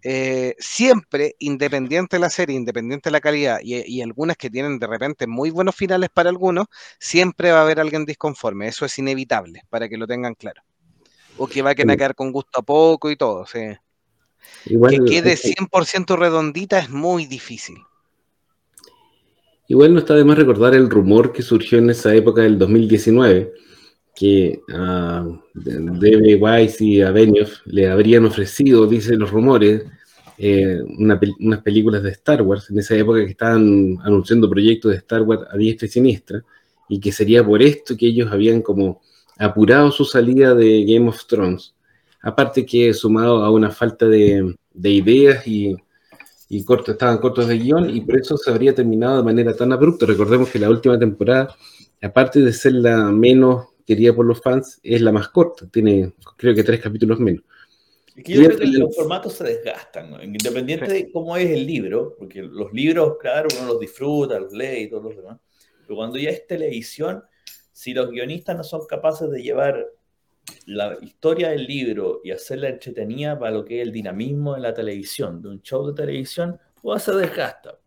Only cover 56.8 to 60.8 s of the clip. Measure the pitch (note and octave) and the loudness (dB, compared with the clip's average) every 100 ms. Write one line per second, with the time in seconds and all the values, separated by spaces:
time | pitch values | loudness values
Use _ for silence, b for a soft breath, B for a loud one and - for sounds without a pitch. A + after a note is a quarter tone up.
56.8 | G#2+ G#2+ A2 A2 A#2 E2+ _ b b b | -4 -4 -2 0 -2 -2 _ b b b
57.8 | b _ _ _ - D#3 D#3 C#3+ C#3 C3+ | b _ _ _ -4 4 6 4 0 0
58.8 | - - D#3 F3+ - - A#2+ A2+ A2+ - | -2 -4 -6 -6 -10 -10 -8 -8 -10 -14
59.8 | - - D#2+ C#2+ F#2+ G#2 A#2 B2 B2+ D#3+ | -18 -20 -20 -20 -16 -8 -6 -6 -6 -8